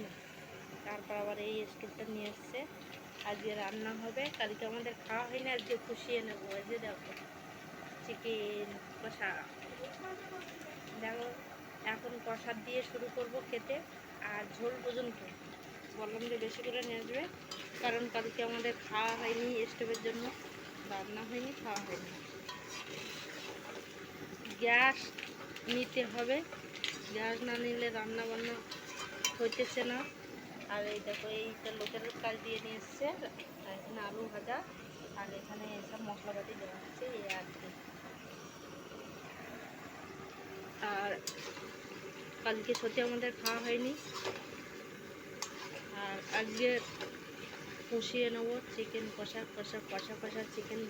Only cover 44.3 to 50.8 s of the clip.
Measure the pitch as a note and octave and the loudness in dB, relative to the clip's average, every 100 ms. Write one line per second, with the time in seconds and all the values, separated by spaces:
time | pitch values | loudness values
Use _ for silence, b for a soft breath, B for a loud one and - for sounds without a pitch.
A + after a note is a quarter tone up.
44.3 | - - - - - - - - - - | -2 -4 -8 -8 -8 -8 -10 -10 -10 -8
45.3 | - - - - - - G3 G3+ G3 - | -6 -4 -4 -6 -6 -6 -4 -2 -2 2
46.3 | G#3 A3 A3 B3 B3 - - - - - | 4 4 6 8 8 2 -2 -4 -4 -8
47.3 | - - - - - - A#3 G#3+ B3 A#3+ | -8 -8 -8 -8 -8 0 2 4 4 4
48.3 | A#3 A#3 B3 - - A3 A3+ A3 G#3+ G3+ | 4 2 2 0 -2 0 0 -2 -2 -2
49.3 | A3+ A3 G#3 G3+ A3 G#3 F#3+ - G#3+ A3 | -2 -4 -4 -2 -4 -2 -2 -2 -2 -2
50.3 | A3 G#3+ - G#3 A3 | -2 -2 -2 -2 0